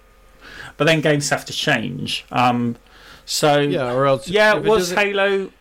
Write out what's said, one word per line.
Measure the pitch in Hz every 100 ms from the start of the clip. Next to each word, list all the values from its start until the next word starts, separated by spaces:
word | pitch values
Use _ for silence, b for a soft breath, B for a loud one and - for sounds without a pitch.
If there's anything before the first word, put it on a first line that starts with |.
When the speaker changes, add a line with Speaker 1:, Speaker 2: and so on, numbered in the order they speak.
| _ _ - - B B B -
Speaker 1:
But | 165
then | 160
games | 156 147 143
have | -
to | -
change. | - 156 123 101 101 110 - -
Um, | 127 123 120 120 113 _ B B B -
so | - 151 147
Speaker 2:
Yeah, | 143 147 123
or | 127 139
else | 135 -
Speaker 1:
yeah, | 208 214 208
Speaker 2:
if |
it | -
Speaker 1:
was | 220 175
Speaker 2:
doesn't | 190
Speaker 1:
Halo, | 202 196 202 196 190 _